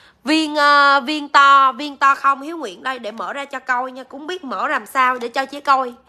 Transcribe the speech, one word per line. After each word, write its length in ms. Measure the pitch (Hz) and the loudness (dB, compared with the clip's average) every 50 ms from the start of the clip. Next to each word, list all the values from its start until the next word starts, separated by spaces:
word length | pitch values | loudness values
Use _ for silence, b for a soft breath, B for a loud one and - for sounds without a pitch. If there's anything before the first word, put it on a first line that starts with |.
| b b b b _ | b b b b _
Viên, 320 | 247 311 320 320 302 294 | -2 0 0 0 -2 0
ờ, 440 | 302 285 294 294 285 285 285 277 277 262 | 2 4 4 6 6 6 6 4 2 2
viên 240 | 294 302 302 285 285 | 0 -6 -6 -6 2
to, 440 | - 285 277 277 277 277 269 262 254 | 4 6 6 8 6 6 6 4 0
viên 240 | 226 294 294 277 | -2 -8 -12 -6
to 180 | - 277 269 277 | 0 2 2 2
không, 280 | 269 - 277 277 262 277 | 2 2 0 -2 -2 -4
Hiếu 140 | 302 339 | -10 -10
Nguyện 260 | 330 294 208 180 - - | -10 -10 -12 -12 -10 -8
đây, 160 | 262 262 247 | -8 -8 -8
để 120 | 233 208 | -10 -12
mở 220 | 220 226 185 175 233 | -12 -10 -10 -10 -8
ra 120 | 285 277 | -10 -10
cho 140 | 277 277 262 | -10 -12 -12
coi 340 | 262 - 254 247 254 262 254 | -6 -4 -4 -4 -4 -6 -10
nha. 100 | 262 254 | -14 -18
Cũng 240 | - - 277 311 | -16 -16 -16 -12
biết 180 | 320 370 370 - | -10 -10 -10 -10
mở 240 | 262 214 185 226 277 | -10 -8 -6 -4 -4
làm 180 | 302 254 214 | -4 -4 -6
sao 320 | 196 - 254 254 254 254 247 | -6 -2 0 0 0 0 -2
để 100 | 233 233 | -6 -6
cho 180 | 233 285 269 | -6 -6 -6
chị 140 | 262 277 285 | -6 -8 -8
coi. 320 | 285 285 277 262 262 247 240 - B | 0 0 0 0 0 -4 -8 -14 B